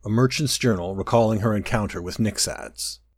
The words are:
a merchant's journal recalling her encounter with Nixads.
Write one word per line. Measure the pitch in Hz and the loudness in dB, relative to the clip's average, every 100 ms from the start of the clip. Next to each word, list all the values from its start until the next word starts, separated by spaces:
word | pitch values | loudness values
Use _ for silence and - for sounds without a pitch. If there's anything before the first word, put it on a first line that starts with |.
a | - | 0
merchant's | 110 127 - 143 - | 2 4 2 -2 0
journal | 123 95 87 | 2 0 -2
recalling | 98 92 120 110 110 | -4 2 4 4 2
her | 110 104 | 2 0
encounter | 95 117 101 92 | 0 -2 -2 -6
with | 87 90 | -8 -2
Nixads. | 107 - - - - - - - _ | -2 0 -4 -4 -12 -10 -10 -10 _